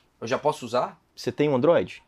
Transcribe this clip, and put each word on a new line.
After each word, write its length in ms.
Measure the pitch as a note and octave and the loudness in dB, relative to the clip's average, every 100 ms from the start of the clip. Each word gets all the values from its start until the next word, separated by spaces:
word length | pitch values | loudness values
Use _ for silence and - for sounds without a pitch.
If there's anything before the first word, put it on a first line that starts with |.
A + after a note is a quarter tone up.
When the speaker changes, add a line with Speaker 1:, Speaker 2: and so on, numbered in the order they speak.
| _ _ | _ _
Speaker 1:
Eu 60 | A#2 | -4
já 120 | B2 | -2
posso 260 | D3 D3+ A#2+ | 0 -2 -2
usar? 340 | B2 F3 F#3 _ - | -2 -2 -6 _ -10
Speaker 2:
Você 160 | - | -6
tem 160 | - D3 | 0 2
um 80 | C3 | 4
Android? 460 | C#3+ D#3+ F2+ - | 4 4 0 -6